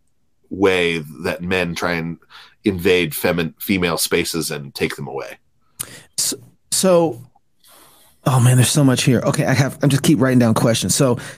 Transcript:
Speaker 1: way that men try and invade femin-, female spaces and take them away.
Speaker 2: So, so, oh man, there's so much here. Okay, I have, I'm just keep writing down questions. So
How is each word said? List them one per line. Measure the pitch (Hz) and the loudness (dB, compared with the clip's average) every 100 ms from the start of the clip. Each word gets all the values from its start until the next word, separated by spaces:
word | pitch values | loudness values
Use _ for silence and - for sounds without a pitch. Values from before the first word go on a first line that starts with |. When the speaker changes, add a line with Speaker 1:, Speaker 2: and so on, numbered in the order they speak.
| _ _ _ _ - | _ _ _ _ -12
Speaker 1:
way | 92 98 92 85 82 | 0 2 2 0 -2
that | 76 65 90 80 | -8 -8 -6 -6
men | 87 92 87 | -4 -2 -2
try | 82 87 | -4 -4
and | 85 82 82 _ - - _ | -4 -6 -10 _ -20 -20 _
invade | 107 92 95 90 82 | -4 0 2 2 0
femin-, | - 90 85 80 - | -2 -2 -2 -4 -6
female | - 95 87 78 | -2 0 0 -2
spaces | - 87 82 82 73 | -2 -2 -2 -6 -6
and | 73 69 | -8 -12
take | - 82 - | -6 -6 -6
them | 65 | -10
away. | 62 60 - _ _ _ - - - - - | -10 -12 -18 _ _ _ -14 -14 -14 -14 -8
Speaker 2:
So, | - - - _ - | -6 -8 -14 _ -6
so, | - 190 170 165 117 - _ _ _ _ - - _ _ _ 143 | 0 4 4 2 -4 -16 _ _ _ _ -20 -20 _ _ _ -2
oh | 127 | 2
man, | 123 127 | 4 4
there's | 117 | 4
so | 151 | 4
much | 135 123 | 2 4
here. | - 113 | 2 2
Okay, | - - 98 | 0 -2 0
I | |
have, | 123 139 - | 0 0 0
I'm | 143 | 0
just | 139 | 2
keep | - 143 | 2 2
writing | 131 127 | 4 4
down | 117 | 4
questions. | 110 127 110 95 | 2 0 0 -2
So | - 135 120 - | 0 0 0 -6